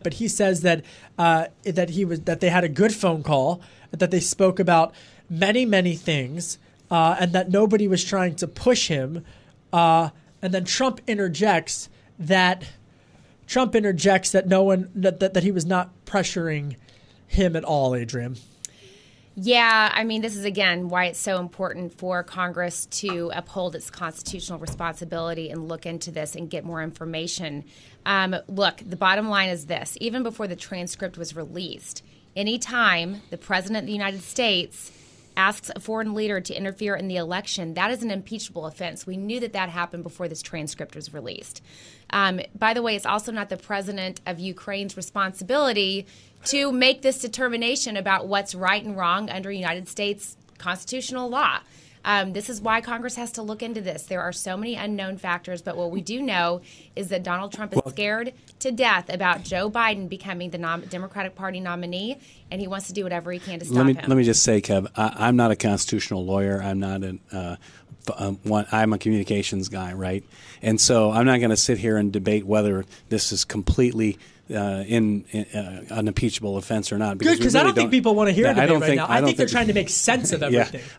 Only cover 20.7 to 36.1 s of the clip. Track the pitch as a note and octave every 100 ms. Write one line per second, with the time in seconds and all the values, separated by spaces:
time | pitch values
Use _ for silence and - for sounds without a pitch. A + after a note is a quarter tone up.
20.7 | F3 F3+ F3+ F3+ E3+ - F#3 F3 - F#3
21.7 | F3 F3 - F#3 F3+ F3 F#3 F3+ E3+ F3
22.7 | E3+ - - G3+ F3 E3+ E3+ - G3 F3+
23.7 | D3+ - - E3+ D#3+ - F#3+ - E3 D#3
24.7 | - E3+ D#3+ E3+ E3+ E3 E3 D#3+ D#3 D#3+
25.7 | E3 F3 E3 E3+ D#3+ D3+ E3 E3 D#3+ E3
26.7 | E3 D#3+ E3 E3 D#3+ E3 - E3 D3 -
27.7 | - - - - G3 F#3+ F#3 - F#3+ F#3+
28.7 | - - F3+ F#3+ G3 G#3+ G3+ F#3+ F3 D3
29.7 | E3+ - - A3+ B3 A#3 A3+ G3+ F3 -
30.7 | F#3 F3 - F#3 E3 E3+ D3+ D#3 - F3
31.7 | - - - - - _ F#3+ G#3 A#3+ A3
32.7 | B3 A3 F3 E3+ G3+ - E3+ - F#3+ F#3+
33.7 | A3 G3 G#3 G3 G3 - - A#3 F#3 E3+
34.7 | - - - - - - - F#3+ G#3 -
35.7 | - - A3 A3